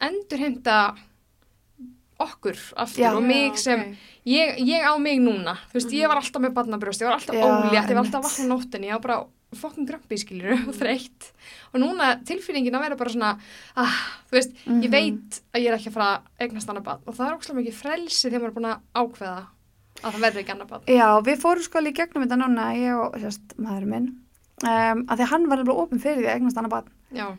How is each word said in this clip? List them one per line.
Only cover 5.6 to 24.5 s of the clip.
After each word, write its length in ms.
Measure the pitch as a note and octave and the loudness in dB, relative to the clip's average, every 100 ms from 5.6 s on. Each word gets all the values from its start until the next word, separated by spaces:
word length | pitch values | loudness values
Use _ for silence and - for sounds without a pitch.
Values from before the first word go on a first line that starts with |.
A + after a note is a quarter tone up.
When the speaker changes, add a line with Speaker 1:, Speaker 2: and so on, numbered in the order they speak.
| - | -6
Speaker 1:
þú 20 | B3+ | -4
veist, 120 | B3 | -2
ég 100 | A3 | 2
Speaker 3:
Mhm. 40 | D4+ | 2
Speaker 1:
var 80 | C#4+ | 2
alltaf 240 | - D4 | 0 -2
með 120 | B3+ | -2
barnabrjóst, 460 | B3 A3+ G#3+ G#3 - | 0 -2 -4 -4 -2
ég 60 | A#3 | 0
var 80 | A#3 | 0
alltaf 180 | - A3+ | 0 2
Speaker 2:
Já, 80 | A3 | 4
Speaker 1:
ólétt, 420 | G#3+ G#3+ G#3+ G#3 | 6 4 4 4
ég 80 | - | 2
var 80 | |
alltaf 160 | G#3+ C#4 | 2 0
að 40 | |
Speaker 2:
einmitt. 0 | |
Speaker 1:
vakna 200 | C#4 - | -2 -2
á 80 | C4 | 0
nóttinni, 360 | B3+ B3+ G#3 G3 | -2 -4 -8 -6
ég 40 | |
var 80 | A3 | -4
bara 260 | B3 A#3 - _ _ - | -2 -2 -4 _ _ -12
fucking 320 | D#4 D4+ C4+ | -12 -8 -8
grumpy, 280 | - - G#3 | -8 -8 -8
skilur, 340 | - F#3 F#3 | -6 -6 0
og 80 | B3 | 0
Speaker 3:
Mhm. 140 | B3 | 0
Speaker 1:
þreytt. 580 | B3+ A#3+ B3+ - - - _ - - - | -4 -2 -2 -6 -18 -20 _ -20 -20 -4
Og 60 | B3+ | 0
núna 420 | C#4 F#4 C#4 B3 | 2 2 2 0
tilfinningin 520 | B3 F4+ F#4+ D4+ B3 B3 | -2 -8 -4 -2 0 0
að 60 | |
vera 140 | D4+ C#4 | -2 -4
bara 120 | A#3+ | -4
svona, 300 | A#3 G#3+ G#3 - - - - | -2 -2 -2 -8 -20 -10 -2
ah, 180 | A#3+ - - - _ | -2 -2 -6 -12 _
þú 40 | B3+ | 0
veist, 180 | B3+ - - | 0 -4 0
ég 220 | A#3+ A#3 | 2 4
Speaker 2:
Mhm. 20 | |
Speaker 1:
veit 500 | C4+ D#4 G#3+ - - _ A#3+ | 4 2 -2 -8 -16 _ -2
að 80 | |
ég 40 | A#3+ | 0
er 60 | A3+ | 0
ekki 100 | A3 | -2
að 60 | |
fara 260 | G#3+ G3+ G3 | 0 0 0
að 20 | - - A#3+ | -4 -8 -6
eignast 180 | A3 G#3+ | -6 -8
annað 140 | G3+ | -8
barn 160 | G#3 - - | -8 -10 -10
og 80 | A#3 | -6
það 120 | C4 | -4
er 60 | D#4+ | -6
ógeðslega 260 | - C4+ | -6 -4
mikið 100 | A#3 | -4
frelsi 560 | A3 C#4+ E4 E4+ - B3+ | -6 -6 -6 -4 -2 0
þegar 120 | B3 | -2
maður 60 | A#3 | -4
er 40 | |
búin 180 | A3+ A3+ | -4 -6
að 100 | A3 - A#3 | -6 -6 -2
ákveða 500 | A#3+ A#3+ G3 F3+ F#3+ _ _ _ _ - | -2 -4 -10 -10 -14 _ _ _ _ -12
að 80 | A3+ | -8
það 80 | G#3 | 0
verður 220 | A3 G3+ | 0 0
ekki 80 | G3 | -6
annað 160 | G3 G3+ | -10 -12
barn. 160 | - - | -6 4
Speaker 2:
Já, 340 | B3+ A3 G#3+ | 6 8 6
við 140 | G#3+ C#4+ | 4 2
fórum 240 | E4+ F4 | 2 2
sko 140 | E4+ E4 | 0 -2
alveg 140 | D4+ | -2
í 40 | C#4+ | -2
gegnum 300 | E4+ D4+ B3+ | -4 -2 0
þetta 100 | B3 | 0
núna, 380 | B3+ A#3 A3 A#3 | 2 2 0 0
ég 180 | B3 A#3+ | 0 0
og, 160 | A#3+ - | -2 -4
sérst, 400 | G#3+ G3+ - - | -8 -10 -14 -10
maður 280 | A3 G3 G3+ | -6 -4 -4
minn, 200 | A3+ B3+ - - _ _ | -4 -4 -6 -20 _ _